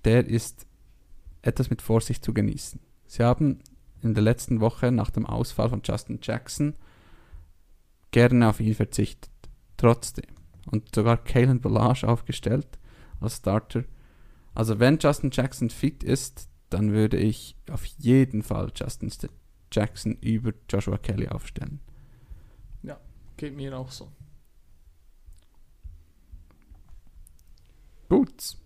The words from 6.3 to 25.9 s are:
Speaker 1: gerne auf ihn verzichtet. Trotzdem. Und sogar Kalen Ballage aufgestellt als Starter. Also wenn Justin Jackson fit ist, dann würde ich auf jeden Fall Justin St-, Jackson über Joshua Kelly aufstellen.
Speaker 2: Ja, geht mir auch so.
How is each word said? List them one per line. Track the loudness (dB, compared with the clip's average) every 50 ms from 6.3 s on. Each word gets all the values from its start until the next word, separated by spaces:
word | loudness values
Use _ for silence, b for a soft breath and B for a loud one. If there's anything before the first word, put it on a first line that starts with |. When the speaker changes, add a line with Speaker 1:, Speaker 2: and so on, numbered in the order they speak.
| -6 -6 -6 -10 -4 -2 -2 -2 -2 b b b b b b b b b b b b b b b b _ _ _ -20 _ _ _ _ _ _ 0
Speaker 1:
gerne | 6 6 6 8 8 6 6 6
auf | 4 2
ihn | 0 0 2
verzichtet. | 0 -2 -2 0 -2 -2 -2 -4 _ -18 -20 -20 -20 -20 -20 -20 -20 _ _ -4
Trotzdem. | 4 6 6 6 6 0 -10 -10 -12 -12 -14 -18 -20 -20 -20 -20 -18 -10
Und | -4 -4 -4 -4 -2 -2
sogar | 2 4 4 2 2 0
Kalen | 0 2 4 4 4 4 2
Ballage | 2 0 2 4 4 4 2 2 2
aufgestellt | 0 0 0 -2 -8 -8 -4 -2 0 0 -2 -2 -6 -16 b b b b b b b b b
als | -6 -6 -8
Starter. | -4 -2 0 0 0 -2 -2 -6 -6 -6 -6 b b b b b b b b b b b b b
Also | -2 0 0 2
wenn | 4 6 4 4 4
Justin | 4 2 2 2 -2 -2 0
Jackson | 0 -2 -2 -2 -4 -4 -4
fit | -2 -2 -2 -2 -2 -4 -2
ist, | 0 0 0 -2 -10 -14 -16 -18 -20 -20 -20 _ _
dann | -2 0 0 2
würde | 4 2 2 2 2
ich | 2 0 0 0 -4 -10 -18 -20 -20 -14 -10
auf | -8 -8 -8
jeden | -8 -10 -2 4 6 6 6 6 4 0 -6 -4
Fall | -2 -4 -4 -4 -6 -6
Justin | -8 -8 -8 -8 -8 -8 -10
St-, | -8 -8 -10 -10 -10 -16 _ _ _ _ _ _
Jackson | 0 0 0 0 -4 -6 -6 -6 -6 -4
über | -2 -2 -2 0 0 -4 -6 -6 -8 -4
Joshua | -2 -2 0 -2 -4 -2
Kelly | -2 -4 -4 -2 -4
aufstellen. | -4 -6 -8 -10 -10 -10 -10 -10 -10 -12 -14 -16 b b b b b b b b b b b b b b b b b b -16 -16
Speaker 2:
Ja, | -16 -16 -18 -20 -20 -20 -20 -20 -20 -14
geht | -12 -12 -12 -10
mir | -10 -10 -10 -8
auch | -10 -12 -12
so. | -14 -16 -18 -18 -20 _ -20 -20 -20 -20 -20 _ _ -20 -20 -20 -20 -20 _ -20 _ _ _ -20 _ -20 -20 -20 -20 -20 _ _ _ -20 -20 _ -20 _ -20 -18